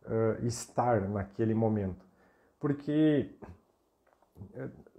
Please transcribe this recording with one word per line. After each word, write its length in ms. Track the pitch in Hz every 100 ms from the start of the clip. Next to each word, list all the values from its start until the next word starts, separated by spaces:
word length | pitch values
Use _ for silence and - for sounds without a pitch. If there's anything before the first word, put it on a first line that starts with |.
| -
ãh, 320 | 113 113 110 120
estar 540 | 117 - - 123 113 95
naquele 440 | 104 98 - 113
momento. 540 | 110 113 107 95 78 - _ _ _ _ _
Porque, 800 | 147 143 - 151 156 147 - - - - _ _ _ _ _ _ _ - 95
eh, 140 | - 131 - -